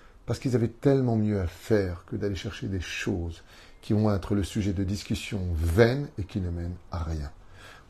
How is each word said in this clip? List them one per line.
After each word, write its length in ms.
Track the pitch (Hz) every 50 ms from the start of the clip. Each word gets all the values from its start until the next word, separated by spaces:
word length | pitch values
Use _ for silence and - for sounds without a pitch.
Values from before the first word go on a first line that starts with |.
| - - - - -
Parce 140 | - 113 -
qu'ils 180 | - 135 120
avaient 120 | 117 113 113
tellement 480 | - - - 143 139 135 127 120 113
mieux 240 | 110 107 107 104 98
à 60 | 92
faire 580 | 85 - - - - 113 104 95 90 87 - -
que 100 | - 113
d'aller 180 | 98 104 101 95
chercher 320 | 82 - 104 - - 120 104
des 120 | 95 90
choses 640 | 85 - - - - 113 101 87 85 85 82 - - - - - - - - -
qui 120 | - -
vont 200 | 110 104 107 107
être 220 | 101 95 - - 104
le 80 | 101
sujet 300 | 92 - - 113 98 104
de 100 | 98 98
discussions 640 | 98 87 104 101 - - 107 - - - - 98 90 90 85
vaines 540 | 76 82 85 80 107 113 117 131 143 143 - - -
et 60 | 92
qui 160 | - - 104
ne 100 | 92 87
mènent 240 | 87 87 85 85 90 - - -
à 140 | 82 82 80
rien. 260 | 80 80 78 73 71 - - - - - - - - - - - -